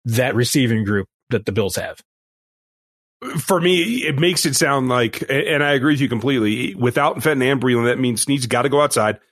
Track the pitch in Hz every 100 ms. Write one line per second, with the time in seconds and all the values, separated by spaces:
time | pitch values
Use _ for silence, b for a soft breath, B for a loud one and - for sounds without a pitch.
0 | 120 113 127 - 120 151 120 113 104 104
1 | 95 _ _ 113 104 101 98 - - -
2 | _ _ _ _ _ _ _ _ _ _
3 | _ _ 262 165 - 185 180 180 175 247
4 | 151 139 170 170 160 131 151 139 127 123
5 | 117 - - 135 - 147 143 143 139 147
6 | 135 117 123 135 107 110 127 - 120 131
7 | 147 135 156 143 127 139 123 120 120 123
8 | 127 110 - 139 120 120 127 143 147 120
9 | 107 110 _